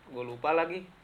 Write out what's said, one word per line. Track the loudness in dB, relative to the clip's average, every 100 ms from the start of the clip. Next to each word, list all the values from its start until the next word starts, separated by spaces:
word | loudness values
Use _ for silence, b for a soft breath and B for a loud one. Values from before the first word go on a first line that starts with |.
| -14
gua | -10
lupa | -8 -2 2
lagi. | 4 2 -2 -10 -18